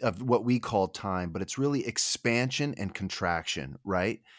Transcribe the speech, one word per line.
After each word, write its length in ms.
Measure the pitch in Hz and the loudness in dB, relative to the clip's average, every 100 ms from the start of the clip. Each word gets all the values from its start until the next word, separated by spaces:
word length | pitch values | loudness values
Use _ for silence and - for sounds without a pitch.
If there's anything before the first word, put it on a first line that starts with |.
of 180 | 120 - | -2 0
what 220 | 127 120 120 | 2 2 4
we 140 | 123 | 0
call 280 | - 107 92 | 2 2 2
time, 420 | - 101 92 87 | 0 -4 -2 -2
but 100 | 90 | -4
it's 160 | 95 - | -6 -2
really 280 | 143 143 - | 0 0 -2
expansion 880 | - - - 120 120 127 - 147 - | 0 0 2 2 2 2 0 -2 -2
and 160 | 98 | -6
contraction, 840 | - 95 - 87 82 - 87 69 67 | -4 -6 -2 0 0 -2 -6 -6 -8
right? 380 | 98 90 101 113 _ | -2 2 2 -2 _